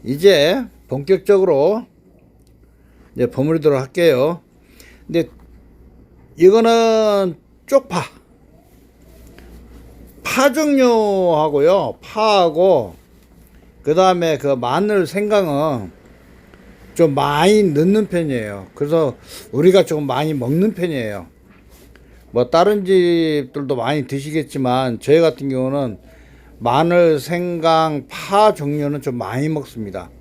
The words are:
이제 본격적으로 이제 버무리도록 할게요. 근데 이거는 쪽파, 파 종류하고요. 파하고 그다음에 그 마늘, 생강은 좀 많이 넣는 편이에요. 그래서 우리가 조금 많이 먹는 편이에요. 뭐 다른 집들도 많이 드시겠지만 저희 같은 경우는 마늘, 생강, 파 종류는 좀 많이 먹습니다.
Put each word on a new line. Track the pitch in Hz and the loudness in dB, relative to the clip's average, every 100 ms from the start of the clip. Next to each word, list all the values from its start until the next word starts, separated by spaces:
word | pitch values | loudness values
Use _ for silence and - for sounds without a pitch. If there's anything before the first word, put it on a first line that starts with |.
이제 | - 143 190 165 147 226 240 - _ | -8 2 4 4 2 0 -6 -16 _
본격적으로 | 135 143 190 185 202 190 139 160 214 - _ _ _ _ _ _ _ _ _ _ _ _ | -10 -2 -2 2 2 2 2 2 -2 -8 _ _ _ _ _ _ _ _ _ _ _ _
이제 | 120 123 | -6 -4
버무리도록 | - 143 160 147 135 | -2 -2 0 2 0
할게요. | 135 - 170 127 147 170 _ _ _ _ - - - | -4 0 2 2 -2 -4 _ _ _ _ -20 -20 -6
근데 | 165 156 - - - _ _ - _ _ _ _ - | -4 -4 -12 -20 -20 _ _ -20 _ _ _ _ 4
이거는 | 180 220 226 233 226 220 220 202 190 151 _ _ - | 6 6 4 2 2 2 2 0 -2 -6 _ _ -2
쪽파, | 269 - 170 139 - _ _ _ _ _ _ _ _ - - - - - - - - - - - - | -2 0 -8 -8 -16 _ _ _ _ _ _ _ _ -20 -20 -20 -20 -20 -20 -20 -20 -20 -20 -20 -14
파 | - - 277 | -6 0 0
종류하고요. | 277 302 277 254 233 208 196 180 151 156 143 151 190 131 - | 2 0 2 2 2 0 0 0 2 0 2 2 2 -2 -8
파하고 | - 226 214 202 175 156 190 156 101 80 _ _ _ _ _ - _ _ | -12 -2 2 2 2 2 2 2 0 -12 _ _ _ _ _ -20 _ _
그다음에 | 135 160 185 180 165 143 | -2 2 2 2 -2 -2
그 | 139 | -2
마늘, | 131 120 147 208 202 160 | -2 -2 -2 0 -2 -2
생강은 | 185 208 208 180 139 156 127 95 - - - _ - - - - - - | -4 -2 0 0 -2 -2 -4 -8 -18 -20 -20 _ -20 -20 -20 -20 -20 -16
좀 | - 165 | 0 0
많이 | 139 139 147 180 214 | 2 -2 2 4 4
넣는 | 196 143 170 208 208 | 2 2 2 0 0
편이에요. | 175 160 123 107 101 95 | -4 -4 -6 -6 -10 -16
그래서 | - 147 165 147 - - - - | -8 -2 0 0 -4 -18 -20 -8
우리가 | 127 170 185 | 2 4 4
조금 | 165 151 143 | 2 -4 -4
많이 | 127 156 | -4 -2
먹는 | 147 120 156 208 | -4 -2 0 -2
편이에요. | 185 175 143 110 101 82 _ _ _ _ - - _ _ - _ | -2 -6 -6 -8 -10 -14 _ _ _ _ -20 -20 _ _ -20 _
뭐 | 117 123 | -4 0
다른 | 165 190 208 | 2 2 0
집들도 | 185 190 175 170 160 147 127 151 139 | 2 2 2 0 0 -2 -4 -10 -6
많이 | 131 117 151 127 | -4 -2 -4 -4
드시겠지만 | 139 143 156 147 143 123 127 131 113 | -8 -6 -6 -6 -4 -2 -2 -2 -6
저희 | - 156 | 2 4
같은 | 160 160 139 | 4 -2 -6
경우는 | 131 131 139 131 95 - - - - - - | -4 -4 -4 -6 -8 -18 -20 -20 -20 -20 -6
마늘, | 117 131 170 175 170 151 | 0 0 2 2 2 2
생강, | 127 170 180 170 160 160 160 147 131 | -4 -6 -6 -2 0 2 0 -4 -10
파 | - - 202 214 | -16 -2 2 2
종류는 | 208 143 151 143 147 | 2 -4 -4 -4 -4
좀 | 139 123 | -6 -8
많이 | 98 123 151 | -6 -4 -4
먹습니다. | 156 131 120 104 92 85 - | -4 -8 -12 -12 -12 -14 -20